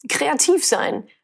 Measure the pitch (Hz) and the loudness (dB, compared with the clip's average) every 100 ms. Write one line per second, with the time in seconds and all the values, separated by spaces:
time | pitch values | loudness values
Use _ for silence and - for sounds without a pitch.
0 | 240 - 285 294 - 349 - 202 - 208 | -6 -4 -2 0 2 2 2 0 -2 -4
1 | 208 _ | -10 _